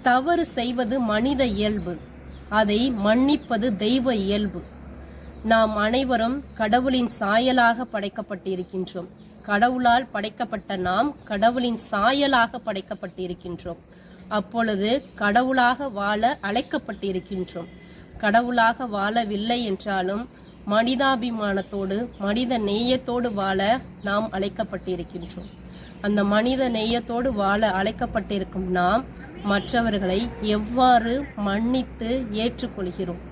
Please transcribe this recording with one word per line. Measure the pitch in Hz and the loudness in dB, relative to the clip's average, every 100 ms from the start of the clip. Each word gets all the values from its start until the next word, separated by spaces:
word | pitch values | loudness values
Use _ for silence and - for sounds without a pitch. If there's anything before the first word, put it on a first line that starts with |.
தவறு | 254 254 277 339 330 | 4 4 4 0 0
செய்வது | - 240 247 240 262 | -2 -4 -2 0 0
மனித | 233 214 247 277 254 | 0 2 2 2 0
இயல்பு, | 202 208 208 180 165 - - - - - | 2 0 0 -4 -8 -12 -20 -18 -18 -2
அதை | 208 214 208 262 | 2 4 4 2
மன்னிப்பது | 226 202 226 269 294 - 226 247 190 | 2 2 4 4 2 0 -2 0 0
தெய்வ | 214 254 247 233 | 2 2 2 0
இயல்பு. | 196 208 208 175 - - - - - - - - | 0 0 -2 -6 -12 -16 -18 -16 -18 -18 -18 -8
நாம் | 220 226 220 214 | 2 4 4 2
அனைவரும் | 214 247 269 240 226 269 - | 2 2 2 0 0 -2 -8
கடவுளின் | - 214 247 254 254 240 - | -4 2 2 2 2 0 -2
சாயலாக | 202 214 254 254 233 233 254 | 0 2 4 4 4 2 -4
படைக்கப்பட்டிருக்கின்றோம். | 214 196 - 208 196 196 185 180 190 180 185 165 - - - | -6 -6 -8 -10 -8 -6 -6 -6 -6 -6 -8 -12 -16 -20 -18
கடவுளால் | - 202 240 254 247 233 262 | -2 2 2 4 4 4 2
படைக்கப்பட்ட | 208 202 - 240 214 - 196 | -6 -6 -6 -6 -6 -6 -4
நாம் | 180 185 285 277 | 0 2 0 -2
கடவுளின் | - 208 226 247 247 220 - | -6 2 4 4 -2 -2 -4
சாயலாக | 208 214 277 277 262 226 247 - | 2 2 4 4 4 2 0 -6
படைக்கப்பட்டிருக்கின்றோம். | 196 190 202 190 175 180 175 180 170 175 170 - - - - - | -6 -6 -10 -10 -8 -8 -8 -8 -10 -10 -12 -16 -20 -20 -20 -4
அப்பொழுது | 214 - 233 226 202 208 269 - - | -4 -2 -2 0 2 2 0 -2 -2
கடவுளாக | 208 214 262 262 240 254 285 | 2 4 4 4 4 2 -4
வாழ | 202 202 208 226 285 | -4 -2 2 0 0
அழைக்கப்பட்டிருக்கின்றோம். | 202 220 - 302 - 196 196 185 180 190 180 180 175 - - - - - | -2 -2 -2 -6 -6 -6 -4 -4 -4 -6 -6 -8 -12 -14 -20 -20 -20 -2
கடவுளாக | 208 220 240 247 226 226 254 | 4 4 4 4 4 2 -4
வாழவில்லை | 208 202 233 220 208 220 240 | -2 0 0 0 -2 0 0
என்றாலும் | 226 190 214 190 185 202 247 - - - - | 0 -4 -2 -2 0 -2 -6 -14 -20 -14 0
மனிதாபிமானத்தோடு, | 208 233 254 269 262 240 226 208 196 190 202 190 196 240 - | 2 2 2 2 2 -2 -2 0 -2 -2 -4 -2 -2 -4 -4
மனித | 196 214 247 247 | -2 0 0 0
நேயத்தோடு | 208 202 240 254 262 240 240 | 0 0 2 0 0 -2 -2
வாழ | 202 196 190 196 254 - - | -2 0 0 2 0 -2 -10
நாம் | 196 202 220 | -2 -2 -2
அழைக்கப்பட்டிருக்கின்றோம். | 196 196 190 220 185 - 180 170 180 170 - - - - - - - | -4 -4 -4 -6 -6 -6 -6 -6 -10 -12 -12 -14 -18 -18 -18 -18 -8
அந்த | 202 208 | 0 2
மனித | 202 208 240 262 262 | 4 4 2 2 0
நேயத்தோடு | 226 220 233 226 233 233 | 0 0 -2 -2 -2 -2
வாழ | 214 196 202 220 | 0 2 4 2
அழைக்கப்பட்டிருக்கும் | 185 202 185 233 226 190 202 185 190 185 | 2 -2 -2 -4 -4 -2 -4 -4 -6 -2
நாம் | 180 180 220 262 - - - | 2 4 2 -2 -14 -16 -10
மற்றவர்களை | 202 202 - 247 233 208 190 190 233 - | 0 0 0 0 0 0 0 0 -2 -4
எவ்வாறு | 214 208 214 240 254 240 226 254 277 - | -2 -2 0 4 6 6 4 -4 -4 -4
மன்னித்து | 202 202 226 254 254 - 226 254 233 | -2 0 0 0 -2 -6 -4 -4 -2
ஏற்றுக்கொள்கிறோம்? | 208 233 240 247 - 180 175 180 170 - | -2 -2 -2 -8 -6 -6 -4 -6 -6 -10